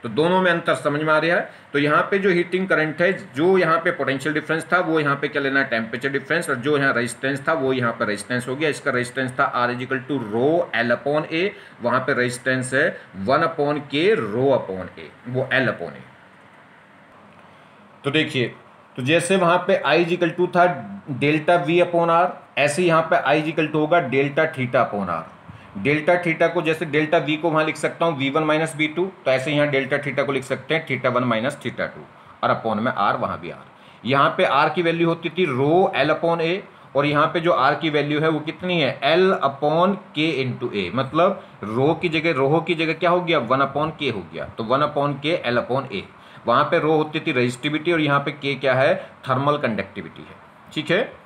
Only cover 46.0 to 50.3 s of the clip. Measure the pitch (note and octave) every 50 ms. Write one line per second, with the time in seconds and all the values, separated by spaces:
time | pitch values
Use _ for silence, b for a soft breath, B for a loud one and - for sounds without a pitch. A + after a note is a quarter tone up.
46 | E2 - - B B B B B - A2 A#2+ C3 D3 C#3+ F3+ E3 D3 D3+ D#3+ D3+
47 | D3+ D3+ D3+ D#3+ D#3 - - B2+ B2 B2 B2 - - D3 D3 D#3 D3+ F3 F3 D#3+
48 | D3+ C#3+ C#3+ C#3+ C#3+ D#3 D3 - - C#3 C3+ B2+ C#3 C3 B2+ C3 C3+ D#3 F#3+ F#3+
49 | B B B - - C3 C3 B2+ C#3 D3 D3 C#3+ C3+ A#2+ A2 G2+ F#2+ - - G2+
50 | E2 D#2+ - - D2+ -